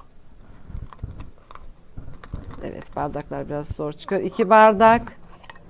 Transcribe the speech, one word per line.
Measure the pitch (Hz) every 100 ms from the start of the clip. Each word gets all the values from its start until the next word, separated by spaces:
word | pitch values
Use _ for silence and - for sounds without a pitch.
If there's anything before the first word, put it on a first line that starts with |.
| - - - - - - - - - - - - - - - - - - - - - - - - - -
Evet, | - - - -
bardaklar | 147 143 - 139 143
biraz | 147 147
zor | - 151
çıkıyor. | 147 - 196
İki | 190 - 202
bardak. | 214 220 202 220 233 - - - - - - -